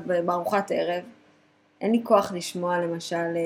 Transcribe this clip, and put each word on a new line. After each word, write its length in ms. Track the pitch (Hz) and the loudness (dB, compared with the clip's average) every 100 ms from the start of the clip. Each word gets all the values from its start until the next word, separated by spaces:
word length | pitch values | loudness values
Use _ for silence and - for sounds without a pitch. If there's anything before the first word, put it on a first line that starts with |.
| 170 | 0
בארוחת 640 | 175 170 175 170 202 196 | 0 2 0 2 0 0
ערב. 300 | 165 165 175 180 - _ _ _ _ _ - | -2 0 -2 -6 -20 _ _ _ _ _ -4
אין 120 | 202 | 2
לי 80 | 233 | 2
כוח 280 | 233 208 196 | 4 4 4
לשמוע, 460 | 180 - 180 175 175 | -6 -6 -4 -2 0
למשל, 380 | 170 170 - 170 | 0 -4 -4 -2
אה, 140 | 170 170 | -2 -2